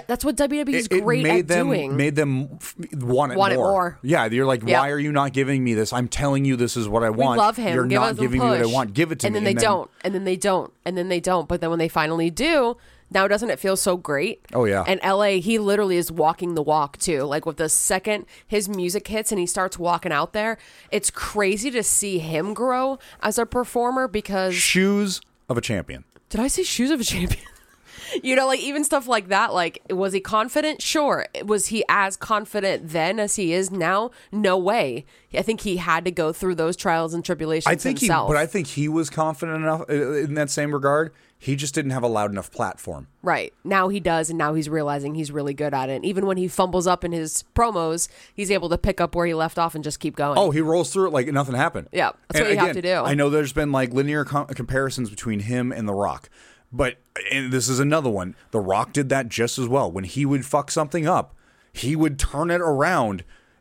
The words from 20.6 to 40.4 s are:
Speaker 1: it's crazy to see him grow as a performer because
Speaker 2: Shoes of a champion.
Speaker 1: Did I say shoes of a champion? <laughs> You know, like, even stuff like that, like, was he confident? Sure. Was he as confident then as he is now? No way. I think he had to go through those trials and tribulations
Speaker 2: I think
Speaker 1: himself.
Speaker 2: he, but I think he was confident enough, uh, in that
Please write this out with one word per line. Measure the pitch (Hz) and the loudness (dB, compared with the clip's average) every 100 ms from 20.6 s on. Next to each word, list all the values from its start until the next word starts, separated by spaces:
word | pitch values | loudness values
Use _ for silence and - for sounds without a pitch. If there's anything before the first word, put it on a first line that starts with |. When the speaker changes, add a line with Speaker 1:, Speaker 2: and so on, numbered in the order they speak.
| - - - | -12 -20 -6
Speaker 1:
it's | 214 - | -2 -2
crazy | - - 208 196 208 262 | -4 -4 0 2 2 0
to | 240 | -2
see | 202 - 202 180 | 0 0 0 -2
him | 160 160 190 208 | -2 -2 -2 -2
grow | 254 254 262 262 - - | 0 0 -2 -4 -10 -6
as | - 226 | -2 0
a | 233 | 0
performer | 247 240 247 240 262 262 | -2 -2 0 0 0 -2
because | 208 202 196 185 180 | -4 -4 -2 -2 0
Speaker 2:
Shoes | - 185 196 202 202 180 - _ - | 2 4 4 2 0 -4 -10 _ -4
of | 120 | -4
a | |
champion. | - 101 76 65 - - _ | 0 -4 -4 -12 -18 -20 _
Speaker 1:
Did | 208 | -2
I | 262 | -2
say | - | 0
shoes | 349 - 254 | -2 0 0
of | 302 | 0
a | |
champion? | 214 185 180 - - | 0 -2 -2 -2 -6
<laughs> | - _ _ - - - 370 | -20 _ _ -20 -18 -10 -6
You | 254 262 | 0 2
know, | 262 | 4
like, | 262 | 0
even | 247 285 | 0 -2
stuff | 294 285 247 | 0 0 2
like | 226 180 | -2 2
that, | 196 220 185 | 2 2 0
like, | 170 - - | -2 -4 -6
was | 185 196 | -2 0
he | 196 | -2
confident? | 190 214 240 294 302 302 | 0 0 0 0 0 -2
Sure. | - 320 285 170 - - 208 | -2 0 2 0 -2 -8 -2
Was | 214 - | -2 0
he | 220 - | -2 2
as | 190 196 190 | 2 2 -2
confident | - 214 208 214 196 143 165 | -2 -2 -2 -4 -2 -2 -4
then | 165 165 220 | -2 0 0
as | 208 214 | -2 0
he | 175 | 0
is | 175 190 | 0 0
now? | 190 165 190 240 - - | -2 0 0 -2 -8 -8
No | 208 196 185 | 0 2 2
way. | 185 233 143 123 - - _ | 2 0 0 -4 -10 -20 _
I | 127 | -4
think | 160 220 | -2 -2
he | 214 180 | -2 -4
had | 175 165 175 | 0 0 0
to | |
go | 170 156 | -2 -2
through | 165 185 170 | -2 -2 0
those | 160 180 | -2 -2
trials | 202 165 165 170 | 0 0 0 -4
and | 165 | -4
tribulations | 160 160 160 - | -4 -2 -2 0
Speaker 2:
I | 170 | -2
think | 262 - | -2 -2
Speaker 1:
himself. | 240 160 104 | 2 2 2
Speaker 2:
he, | |
but | 147 | 2
I | 156 | 0
think | 208 156 | -2 -4
he | 143 151 | -2 0
was | 160 156 | 0 -2
confident | - 156 156 165 160 | -2 -2 -2 -4 -2
enough, | 156 160 - | -2 -2 -2
uh, | 147 131 | -2 0
in | 147 143 | 0 -2
that | 151 | -2